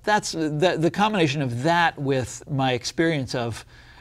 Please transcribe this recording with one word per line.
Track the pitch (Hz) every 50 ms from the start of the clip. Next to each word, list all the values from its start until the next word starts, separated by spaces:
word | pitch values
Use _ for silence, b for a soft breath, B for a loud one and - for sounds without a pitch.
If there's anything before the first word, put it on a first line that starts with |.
| -
that's | - 214 208 - -
the, | - 160 160 147 151 147 180 180 147 160
the | 156 170
combination | - - 208 214 214 196 165 139 131 156
of | 139 127 117 117 131
that | 165 170 175 170 160 - -
with | 143 135 135 131 120 - - - - -
my | 147 135 131 131
experience | 127 117 - - - - 165 165 165 147 127 - -
of | 127 117 117 107 - - B B B B B B B